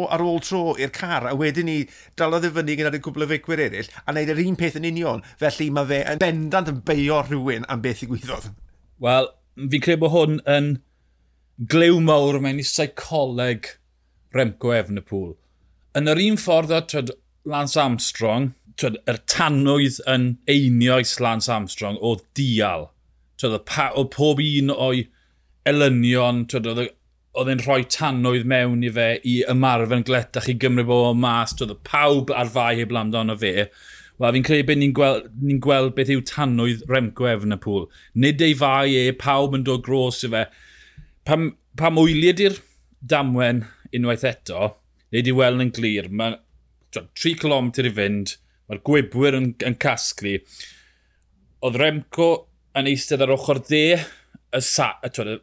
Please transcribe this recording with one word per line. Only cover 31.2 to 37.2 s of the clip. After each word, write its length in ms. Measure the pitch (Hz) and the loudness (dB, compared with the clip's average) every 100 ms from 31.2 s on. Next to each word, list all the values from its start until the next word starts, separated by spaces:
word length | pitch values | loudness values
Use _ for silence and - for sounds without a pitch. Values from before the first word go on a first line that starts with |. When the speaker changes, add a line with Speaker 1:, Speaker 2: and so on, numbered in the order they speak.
| 123 117 113 | 2 0 -2
Speaker 2:
t'wod, 160 | - 117 | -4 -8
oedd 140 | 101 | -10
pawb 480 | - 147 147 143 127 | -4 2 4 4 2
ar 180 | 123 120 | -2 -2
fai 220 | 120 120 | 0 2
heb 200 | 117 110 | 0 -2
amdano 420 | 117 107 113 110 104 | -2 -2 -2 -2 0
fe. 320 | 107 92 101 _ - - - | -2 0 -2 _ -20 -20 -20
Wel, 200 | - 120 | -2 0
fi'n 80 | 127 | 2
credu 220 | 127 151 135 | 2 2 2
beth 140 | 147 | 2
ni'n 140 | 143 | 2
gwel-, 260 | 135 139 117 - 113 | 4 2 2 -4 -4
ni'n 240 | 139 139 | 0 0
gweld 320 | 127 139 131 | 4 4 2
beth 160 | 127 131 | 0 0
yw 120 | 139 | 0
tanwydd 600 | 120 - 127 120 120 113 - | -2 -2 0 2 0 -2 0
Remco 420 | 131 117 - | 0 0 -2